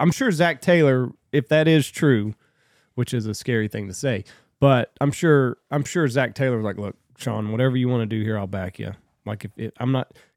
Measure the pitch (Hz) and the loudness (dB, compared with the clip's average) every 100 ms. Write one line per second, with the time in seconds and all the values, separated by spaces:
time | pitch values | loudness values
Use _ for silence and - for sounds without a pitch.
0 | 165 - 262 156 170 147 - 175 147 127 | 0 0 -2 0 0 0 2 4 4 4
1 | 123 - _ 147 127 156 156 160 - - | 0 -8 _ -2 2 2 4 4 2 0
2 | 151 113 104 - _ _ _ _ _ - | 2 4 0 -8 _ _ _ _ _ -6
3 | 120 123 107 101 - 113 107 107 98 95 | -4 -4 -4 -6 -2 -2 -2 -6 -10 -6
4 | 139 101 - - _ _ 139 127 - _ | -4 -4 -8 -20 _ _ 4 4 2 _
5 | 143 - 170 143 127 - _ 147 135 175 | -2 0 4 4 4 -2 _ -6 -4 -2
6 | 147 127 123 - 135 117 107 95 101 - | 0 0 -2 -2 -2 -2 -4 -6 -8 -12
7 | _ _ 123 107 107 110 131 127 123 123 | _ _ -6 -4 -4 0 0 2 0 0
8 | 110 110 107 107 95 98 92 - 107 104 | -2 -2 -2 -4 -4 -6 -8 -8 -12 -12
9 | _ _ 104 107 101 - 113 - 123 131 | _ _ -10 -10 -12 -10 -12 -6 -4 -2
10 | - _ _ | -4 _ _